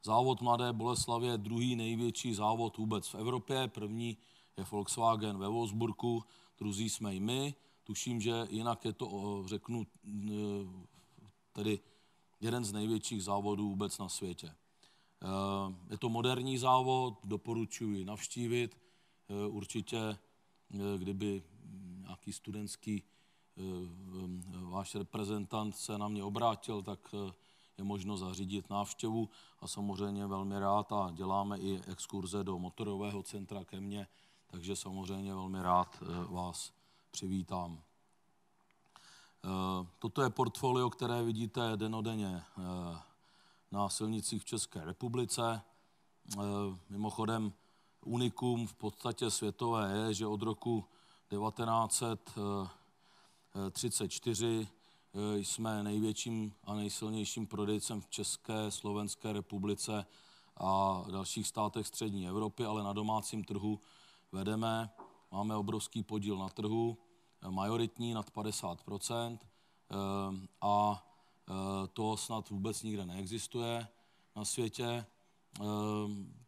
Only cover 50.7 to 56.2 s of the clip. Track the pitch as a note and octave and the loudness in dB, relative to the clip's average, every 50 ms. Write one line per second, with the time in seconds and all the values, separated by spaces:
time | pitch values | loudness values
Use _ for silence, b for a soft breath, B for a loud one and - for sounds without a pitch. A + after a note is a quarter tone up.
50.7 | A#2 A2 F#2+ b b b b b b b b _ G2+ G2+ G#2 A2 G#2+ - B2 A2+ | 2 2 0 b b b b b b b b _ -2 0 0 0 0 0 0 2
51.7 | A2+ A2+ A2+ G#2 - - B2 A#2 A2 G#2 - - - A2+ G#2 G2+ G2+ G2+ F#2+ F#2 | 4 4 4 4 2 2 2 2 0 -2 -4 -10 -6 -2 0 0 2 0 0 -2
52.7 | - - - _ _ _ _ _ - - - - _ _ _ _ _ G2+ G2 G2 | -6 -12 -20 _ _ _ _ _ -20 -20 -20 -20 _ _ _ _ _ -4 -4 -2
53.7 | - - - A#2+ - - G#2+ F2 - - - A#2+ A2+ G2+ A2+ A#2 A2+ A2+ A2 G#2 | -2 -2 -2 0 0 0 0 0 -2 -2 0 0 2 2 4 4 4 2 0 -2
54.7 | - b b b b b b b - G2 G#2 G#2 G#2 G2+ G2 - - - A2+ A2+ | -8 b b b b b b b -4 -2 0 2 2 2 0 0 -2 -2 0 0
55.7 | A2 G#2+ G#2 G#2 G#2 G#2+ G#2+ A2 G#2+ - | 0 0 0 2 2 4 4 2 2 0